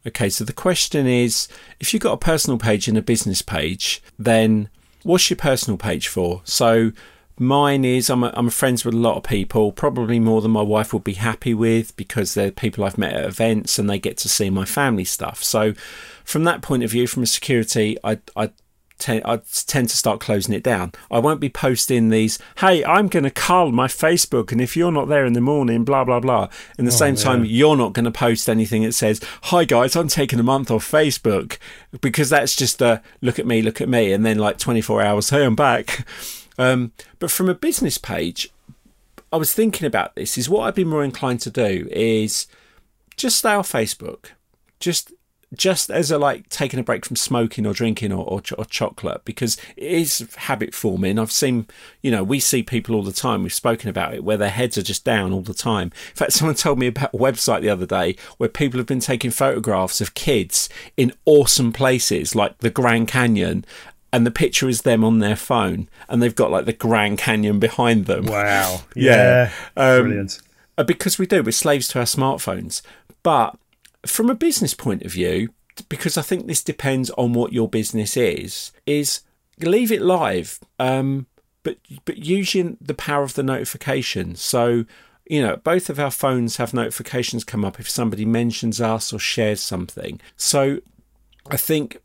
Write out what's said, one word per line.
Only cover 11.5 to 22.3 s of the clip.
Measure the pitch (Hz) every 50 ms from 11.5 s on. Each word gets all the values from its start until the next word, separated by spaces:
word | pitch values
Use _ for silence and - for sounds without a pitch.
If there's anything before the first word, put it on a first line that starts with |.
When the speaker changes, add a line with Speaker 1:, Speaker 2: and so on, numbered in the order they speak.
Speaker 1:
with, | 117 107 117 113 113 113 110 - -
because | - 95 - - 113 98 - -
they're | 101 98 98
people | - - - 110 - - 101
I've | 101 - -
met | 98 71
at | 50 - -
events | 95 95 - 113 113 110 107 - - - -
and | 101 101
they | 101 95
get | - - - -
to | - -
see | - - 107 98
my | 95 95 95
family | - - 147 143 131 113 95 90
stuff. | - - - - 78 - -
So | - - - 110 107 110 107 - - - - - - - - - -
from | - - 151 160
that | 170 170 -
point | - - 143 123 113
of | 107
view, | 110 120 123 117
from | - 127 120
a |
security, | - - - - - 135 117 110 - - 117 107 107 110 -
I, | - 101 110 - _ - _
I | 104 107 104 _ _ _ _ _ _ _ _ _ _
ten-, | - - 113 110 -
I | - 117 - _ - - - -
tend | - - 139 123 117
to | -
start | - - 120 101 110
closing | - - 107 98 92 -
it | 104 101 -
down. | 131 113 95 90 87 - - - -
I | 110 117
won't | 117 147 156 151
be | 151 131
posting | - - - 131 127 113 - - 131 120 113 110
these, | 110 110 110 110